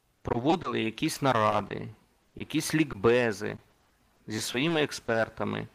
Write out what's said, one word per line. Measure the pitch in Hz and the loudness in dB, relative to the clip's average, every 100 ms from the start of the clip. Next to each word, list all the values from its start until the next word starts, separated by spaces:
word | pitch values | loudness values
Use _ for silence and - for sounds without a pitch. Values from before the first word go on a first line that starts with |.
| _ _ | _ _
проводили | - 120 135 156 127 117 | -4 0 0 0 0 -2
якісь | 113 110 156 - | -2 -2 -4 0
наради, | 139 117 107 107 101 107 117 - _ _ _ - | 2 4 4 2 -2 -6 -10 -14 _ _ _ -14
якісь | 110 151 - 156 | -6 -4 0 0
лікбези | 147 110 117 123 117 98 107 107 _ _ _ _ _ _ - | 0 2 4 6 4 0 -6 -10 _ _ _ _ _ _ -8
зі | 107 | -6
своїми | - 120 160 160 | -4 -2 0 2
експертами, | 143 - - 113 110 - 104 104 110 | 0 -2 -2 0 0 -2 -4 -4 -6